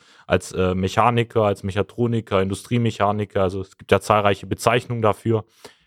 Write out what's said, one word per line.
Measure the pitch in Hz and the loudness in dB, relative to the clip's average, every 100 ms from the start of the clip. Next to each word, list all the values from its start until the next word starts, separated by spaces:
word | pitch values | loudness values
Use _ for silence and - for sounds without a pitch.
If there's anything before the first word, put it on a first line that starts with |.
| _ _ - | _ _ -2
als, | 92 - | -2 -2
äh, | - 92 | -2 0
Mechaniker, | 92 95 - 113 117 113 113 | 0 0 2 2 2 0 0
als | 104 98 | 0 0
Mechatroniker, | 98 101 95 - 120 117 - 98 | -4 -4 -4 -2 -2 -2 -2 0
Industriemechaniker, | 95 98 - 120 117 - 101 104 104 101 | 0 -4 -4 -2 -2 0 0 0 -4 0
also | 92 95 | 0 -2
es | 92 - | -10 -12
gibt | - | 0
ja | 98 | 0
zahlreiche | - 107 101 98 98 | 2 2 2 0 -4
Bezeichnungen | 95 - 123 - 117 | -2 0 0 -2 0
dafür. | 107 98 117 110 - _ - _ | 0 0 0 -2 -4 _ -20 _